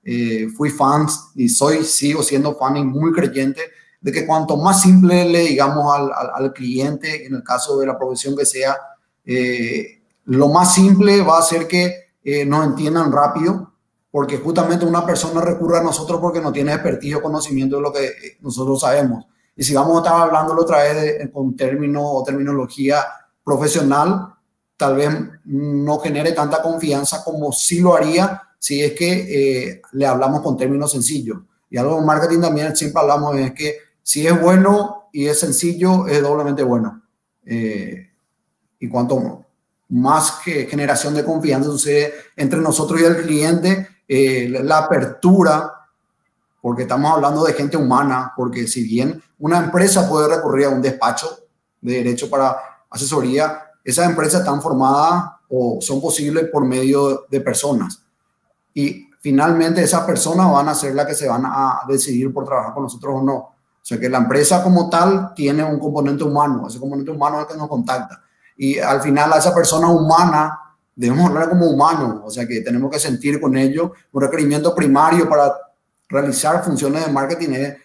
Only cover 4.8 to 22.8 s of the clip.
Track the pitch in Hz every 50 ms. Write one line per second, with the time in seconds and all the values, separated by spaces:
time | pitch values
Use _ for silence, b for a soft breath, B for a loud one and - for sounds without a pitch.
4.8 | - 185 185 185 185 180 180 180 180 170 170 170 170 160 139 131 139 139 147 151
5.8 | 147 147 143 143 139 135 - - 127 123 - - 135 135 135 - 127 123 127 127
6.8 | 135 143 147 143 - 156 151 151 - 131 135 123 117 - 127 123 - 147 143 139
7.8 | 135 135 127 131 131 127 127 123 - 139 143 139 139 - - 131 131 135 135 139
8.8 | - - - _ _ _ _ _ _ - 123 127 123 127 123 123 117 117 - -
9.8 | - - - _ _ _ _ _ _ - 127 131 139 143 147 170 185 185 - 185
10.8 | 190 196 196 185 202 202 202 202 190 165 160 165 165 - 165 170 165 165 180 180
11.8 | 175 180 180 - - _ _ _ - 139 143 147 143 139 143 151 156 147 131 135
12.8 | 147 147 156 170 165 147 135 143 147 143 143 147 156 180 196 190 185 - _ _
13.8 | _ _ _ _ _ _ - 147 139 131 143 131 - 160 165 175 165 165 170 170
14.8 | 175 165 170 170 170 - 170 - 170 160 165 165 170 175 165 - 170 165 175 170
15.8 | 165 165 143 147 156 156 170 170 170 175 170 165 156 147 135 143 139 147 147 151
16.8 | - 175 - - - 143 147 147 151 156 151 151 151 - 139 131 135 135 139 143
17.8 | 147 147 143 143 139 123 - - - 78 - _ - 139 113 120 131 135 135 135
18.8 | 156 131 131 143 143 127 117 107 - _ _ _ _ _ _ - 147 143 147 135
19.8 | 139 165 165 165 165 170 165 170 170 160 160 156 156 160 160 165 170 165 160 147
20.8 | 147 147 151 156 151 151 151 147 147 131 - 139 135 131 123 - 139 131 139 139
21.8 | 147 143 143 147 143 147 143 131 127 139 135 139 139 143 143 139 127 123 - -